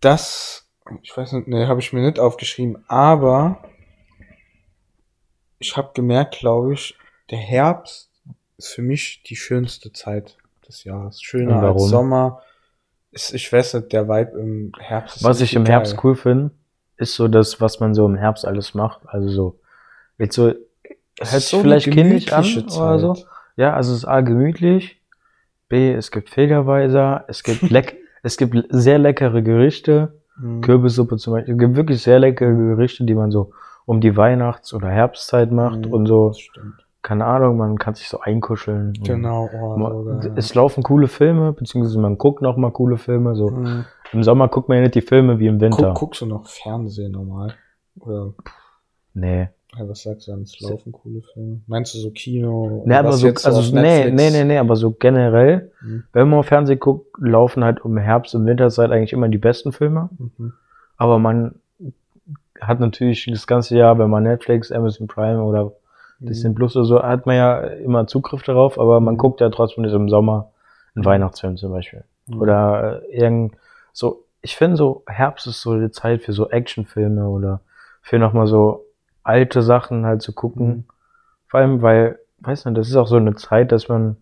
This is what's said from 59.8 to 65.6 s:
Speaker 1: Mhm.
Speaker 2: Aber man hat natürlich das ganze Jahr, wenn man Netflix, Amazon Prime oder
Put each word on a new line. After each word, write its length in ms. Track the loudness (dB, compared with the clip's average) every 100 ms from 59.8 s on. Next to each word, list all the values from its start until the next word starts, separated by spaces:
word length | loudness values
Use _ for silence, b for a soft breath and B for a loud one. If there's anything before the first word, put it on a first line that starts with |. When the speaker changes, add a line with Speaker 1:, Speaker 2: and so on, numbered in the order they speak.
| -2 -2 -6 -10
Speaker 1:
Mhm. 360 | -16 _ -16 B B B B B
Speaker 2:
Aber 220 | 2 4
man 360 | 2 0 -2 -8 _ _ -20 -20 _ _ _ -20 _ _
hat 200 | -4 0
natürlich 460 | -2 0 -2 -2 -6
das 160 | -10 -2
ganze 300 | -2 0 4
Jahr, 200 | 6 6
wenn 100 | 4
man 140 | 2
Netflix, 480 | 0 -2 0 -2 -2
Amazon 360 | -4 -4 -6 -12
Prime 340 | -6 -4 -2
oder 280 | 0 -2